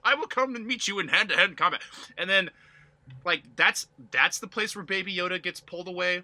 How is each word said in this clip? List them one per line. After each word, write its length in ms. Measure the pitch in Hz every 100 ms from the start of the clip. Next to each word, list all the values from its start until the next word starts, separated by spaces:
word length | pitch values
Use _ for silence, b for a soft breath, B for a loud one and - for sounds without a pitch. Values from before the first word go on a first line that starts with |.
I 100 | 226
will 120 | 285 320
come 280 | - 262
and 120 | 240 220
meet 220 | 247 -
you 100 | 202
in 100 | 170
hand-to-hand 480 | 175 214 165 190 165
combat. 260 | 170 143 B B B -
And 120 | 180
then, 220 | 196 180 _ b b b b - -
like, 180 | 175 170 - -
that's, 320 | 180 220 - _ 120
that's 280 | 127 156 -
the 80 | 202
place 300 | - 214 208
where 80 |
Baby 300 | 165 190 185
Yoda 280 | 180 180 185
gets 180 | 175 -
pulled 280 | - 175 180
away. 340 | 180 180 180